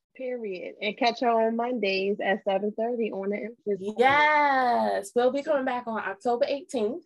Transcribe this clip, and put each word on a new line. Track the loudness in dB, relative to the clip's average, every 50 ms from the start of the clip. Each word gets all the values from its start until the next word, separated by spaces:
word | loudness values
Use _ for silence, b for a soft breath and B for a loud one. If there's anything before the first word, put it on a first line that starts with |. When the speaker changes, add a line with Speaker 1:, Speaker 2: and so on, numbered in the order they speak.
| _ _ _
Speaker 1:
Period. | -10 -8 -8 -8 -6 -8 -8 -8 -8 -10 -12 -10 -6
And | -6 -4 -2
catch | 0 0 0 0 2
her | 0 2
on | 4 4 2 2 0
Mondays | 0 -2 -2 -2 0 0 0 0 0 0 -2 -2 -2
at | 0 0 0 0 0
seven | -2 0 0 -2 -2 -4
thirty | -2 -4 -2 -2 -2 -4 -4
on | -4 -6 -4 -4
the | -4
Empress | -4 -6 -10 -12 _ -4 -4 -4 -4
Corner. | -4 -4 2
Speaker 2:
Yes. | 4 4 6 6 6 4 4 4 4 4 4 4 4 4 2 2 2 2 0 0 -2 -2 -2 0
We'll | 2 2 2
be | 2 0 0
coming | 0 0 0 0
back | -2 -4 -4 -4
on | -6 -6
October | -4 -4 -6 -6 -4 -2 0 0 0 0
eighteenth. | 0 -2 -4 -6 -6 -4 -2 -2 -2 -4 -6 -12